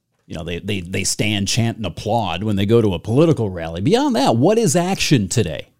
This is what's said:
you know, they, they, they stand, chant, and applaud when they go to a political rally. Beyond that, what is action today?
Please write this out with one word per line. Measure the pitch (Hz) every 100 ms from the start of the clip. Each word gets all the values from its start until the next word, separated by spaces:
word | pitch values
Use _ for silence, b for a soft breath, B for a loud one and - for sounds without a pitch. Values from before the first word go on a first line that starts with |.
| _ _ _
you | 87
know, |
they, | 82 87
they, | 98 101
they | 87 98
stand, | 95 - 107 104 98
chant, | - 113 113
and | 98
applaud | - 107 117 95 85
when | 110 101
they | 101
go | 117
to | 107
a | 87
political | - 123 170 143 107
rally. | 90 80 82
Beyond | 110 226 294 233
that, | 269 117
what | 156 226
is | 214 175
action | 180 190 - 135 95
today? | - 87 62 -